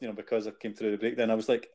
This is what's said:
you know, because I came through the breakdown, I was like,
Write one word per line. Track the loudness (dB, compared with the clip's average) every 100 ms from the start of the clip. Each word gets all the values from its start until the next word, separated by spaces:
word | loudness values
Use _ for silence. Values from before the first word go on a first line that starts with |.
you | -8
know, |
because | -8 -2 0 0
I |
came | -6 -8
through | -4 -2
the | 0
breakdown, | 0 2 2
I |
was | 2 2
like, | 0 -2